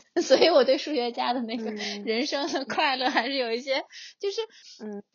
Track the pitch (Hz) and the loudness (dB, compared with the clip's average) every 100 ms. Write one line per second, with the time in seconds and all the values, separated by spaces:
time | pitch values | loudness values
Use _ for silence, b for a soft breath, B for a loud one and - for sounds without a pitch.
0 | - - 330 523 320 330 247 277 - 294 | -2 -4 4 6 8 6 6 2 0 -2
1 | 240 240 247 247 226 233 220 214 208 202 | -2 -2 -2 -2 -4 -6 -6 -6 -8 -6
2 | 208 220 294 285 277 285 - 226 302 262 | -4 -2 -2 -2 -2 -4 -4 0 0 2
3 | 262 262 240 277 240 233 277 269 - B | 2 0 0 -2 -2 -4 -2 -4 -4 B
4 | B _ 403 415 440 B B - 214 202 | B _ -6 -4 -8 B B -14 -12 -12
5 | - | -14